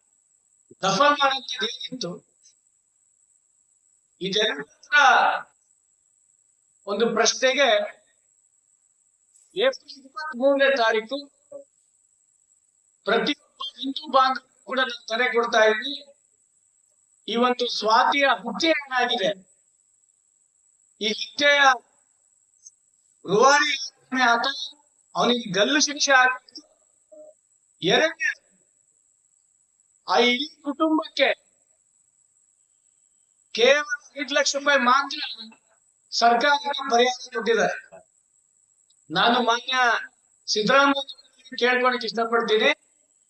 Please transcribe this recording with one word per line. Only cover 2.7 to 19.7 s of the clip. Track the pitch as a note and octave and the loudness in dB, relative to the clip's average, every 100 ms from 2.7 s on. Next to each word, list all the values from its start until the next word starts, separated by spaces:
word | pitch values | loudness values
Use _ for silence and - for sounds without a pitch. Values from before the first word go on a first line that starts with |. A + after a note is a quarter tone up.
| _ _ _ _ _ _ _ _ _ _ _ _ _ _ _ | _ _ _ _ _ _ _ _ _ _ _ _ _ _ _
ಇದೆಲ್ಲ | F#3 G3 G#3+ C#3+ C#3+ _ - D4 C4 A#3 - - - _ _ _ _ _ _ _ _ _ _ _ _ _ G3 | -4 -2 -2 -4 -12 _ -2 4 6 4 2 -2 -10 _ _ _ _ _ _ _ _ _ _ _ _ _ -10
ಒಂದು | G#3+ A3+ | -2 -2
ಪ್ರಶ್ನೆಗೆ | G#3 A3+ - C4 C4+ C4 G#3 G#3 - _ _ _ _ _ _ _ _ _ _ _ _ _ _ _ F3+ | 0 -2 0 0 2 2 0 -2 -10 _ _ _ _ _ _ _ _ _ _ _ _ _ _ _ -2
ಏಪ್ರಿಲ್ | B3+ C4 - - C4+ | -2 -2 -12 -20 -20
ಇಪ್ಪತ್ಮೂರನೇ | D#4+ D#4 A#3+ C4+ C#4 C#4 C4+ | -14 -12 -2 0 2 2 2
ತಾರೀಕು | A3+ A3 A3 C#4 C#4 _ _ C#4+ - _ _ _ _ _ _ _ _ _ _ _ _ _ - | 2 0 -4 -10 -12 _ _ -20 -20 _ _ _ _ _ _ _ _ _ _ _ _ _ -2
ಪ್ರತಿಯೊಬ್ಬ | A3 - D4 _ _ - - | -2 -2 -6 _ _ -18 -12
ಹಿಂದೂ | C4 C4+ D4+ | -10 -10 -2
ಬಾಂಧವರು | C4 C4 - - _ - | 0 2 -2 -10 _ -8
ಕೂಡ | B3+ | -4
ನಾನು | B3 A#3 - | -4 -6 -10
ಕರೆ | A3+ B3+ | -4 -2
ಕೊಡ್ತಾ | A#3 A#3 A3+ | -2 0 2
ಇದ್ದೀನಿ. | G#3+ G#3+ C4 C#4+ - _ _ _ _ _ _ _ _ _ _ _ - | 2 2 -4 -14 -16 _ _ _ _ _ _ _ _ _ _ _ -8
ಈ | A3 | -2
ಒಂದು | B3 B3 A#3+ | 0 0 -4
ಸ್ವಾತಿಯ | - G#3 A3+ B3+ C#4+ C#4 G#3+ | -4 2 2 2 2 0 0
ಹತ್ಯೆ | A#3+ G#3 D#4+ | -4 -4 0
ಏನಾಗಿದೆ, | D#4 C#4 B3+ A#3+ A#3 F#3+ F#3+ _ _ _ | 0 -2 -2 -2 -2 -4 -4 _ _ _